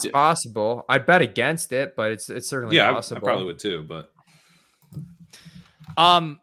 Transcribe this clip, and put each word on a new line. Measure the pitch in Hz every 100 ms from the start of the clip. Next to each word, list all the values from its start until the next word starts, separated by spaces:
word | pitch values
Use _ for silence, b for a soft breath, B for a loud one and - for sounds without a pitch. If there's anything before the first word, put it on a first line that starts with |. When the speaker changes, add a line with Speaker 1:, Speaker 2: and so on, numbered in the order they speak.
Speaker 1:
productive. | -
Speaker 2:
possible. | 139 151 165 120 110 107 120 -
I | 131
bet | 127 180
against | 135 - 127 165 -
it, | 127 139 -
but | 110
it's, | 110 -
it's | 117 -
certainly | 135 117 160
Speaker 3:
Yeah, | 104
I, |
I |
Speaker 2:
possible. | 107 - 127
Speaker 3:
probably | 104 107 92
would | 82
too, | 104 85
but | 78 80 - _ _ b b b b b _ 147 175 170 - B B B B B B -
Speaker 4:
Um, | 175 175 160 147